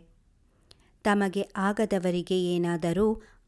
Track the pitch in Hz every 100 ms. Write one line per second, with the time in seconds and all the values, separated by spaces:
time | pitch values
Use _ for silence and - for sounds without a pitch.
0 | - _ _ _ _ _ _ - _ _
1 | 214 208 196 196 - - 196 208 214 196
2 | 180 175 165 185 175 175 175 170 170 175
3 | 214 220 - -